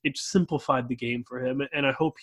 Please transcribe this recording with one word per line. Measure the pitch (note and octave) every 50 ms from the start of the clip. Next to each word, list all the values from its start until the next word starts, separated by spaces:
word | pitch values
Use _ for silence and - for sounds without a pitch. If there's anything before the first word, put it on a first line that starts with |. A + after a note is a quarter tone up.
| -
it | D3 -
simplified | - - - - F#3+ F3 - D#3 C#3 - - C3+ B2+ A#2+
the | A#2+ B2
game | - A#2+ A#2+ A#2+ A#2+ A#2+
for | - B2+ B2+ B2+
him. | B2+ C3 C#3 C#3 C3+ D#3
And | D3 C#3
I | C3+ C3
hope | - D#3+ D#3 - -